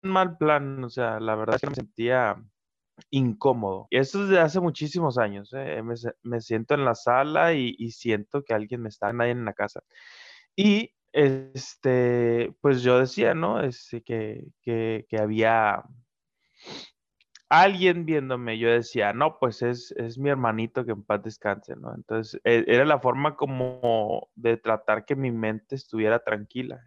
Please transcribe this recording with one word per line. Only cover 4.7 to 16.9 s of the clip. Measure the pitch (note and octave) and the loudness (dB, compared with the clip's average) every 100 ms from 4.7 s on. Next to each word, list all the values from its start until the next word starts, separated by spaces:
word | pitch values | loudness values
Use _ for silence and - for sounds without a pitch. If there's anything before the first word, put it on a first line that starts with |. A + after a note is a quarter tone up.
| D#3+ D3+ F3+ D#3+ B2 | -4 -6 -2 -2 0
años, | A2 G2+ G2+ | -2 -2 -12
¿eh? | C3 C3+ D#2 | -10 -8 -8
Me | A2+ A#2 | -6 -8
se-, | A#2 - | -8 -10
me | A#2+ A#2+ | -8 -8
siento | A2 A2+ A2+ D3 | -2 -4 0 0
en | C3 | 0
la | A2+ | 0
sala | - B2 D3 D#3 E3 | 2 2 2 2 2
y, | D#3+ B2 G2 | 2 -2 -6
y | A#2 | -10
siento | A2+ A#2+ G#2+ G#2 C#3+ | -8 -2 -2 -2 -8
que | C#3 | -2
alguien | A2 G#2+ B2 | -4 -4 -8
me | A2+ | -10
está, | G#2+ G#2 | -6 -4
nadie | A#2+ A#2+ | 0 -2
en | A#2+ A2+ | -2 -6
la | |
casa. | - G#2 - _ - - - - - _ - | -4 -6 -6 _ -20 -20 -20 -20 -20 _ 0
Y, | G#3 G#3 - _ _ | 4 4 0 _ _
este, | C#3+ C#3+ C3+ C3+ C3+ - - C3 B2+ B2 A#2+ A#2 A#2 A#2 - | 2 2 2 -8 -16 -16 -4 0 2 2 2 2 0 -2 -2
pues | C#3+ B2+ | 2 2
yo | B2 B2 | 4 4
decía, | C3 - A3+ D#3+ | 4 2 0 0
¿no? | E3+ A3 | -2 -2
Este, | C3+ B2 - A#2 | -4 -6 -14 -14
que, | _ A#2 A2 G#2+ - _ | _ -6 -6 -10 -16 _
que, | - A#2 A2+ A2 - | -6 -4 -2 -4 -4
que | A2 | -2
había | G#2+ A2 A2 A2+ G#2+ G2 - - _ _ _ _ _ _ - - - | -2 2 4 4 2 0 -6 -20 _ _ _ _ _ _ -18 -18 -18